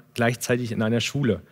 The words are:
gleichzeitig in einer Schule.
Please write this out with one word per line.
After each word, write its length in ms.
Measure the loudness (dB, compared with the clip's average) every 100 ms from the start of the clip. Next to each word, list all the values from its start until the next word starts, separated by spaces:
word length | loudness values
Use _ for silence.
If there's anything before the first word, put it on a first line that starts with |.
| -8
gleichzeitig 580 | -2 0 0 -2 -2 -2
in 100 | -2
einer 180 | 0 0
Schule. 420 | 0 0 0 0 -4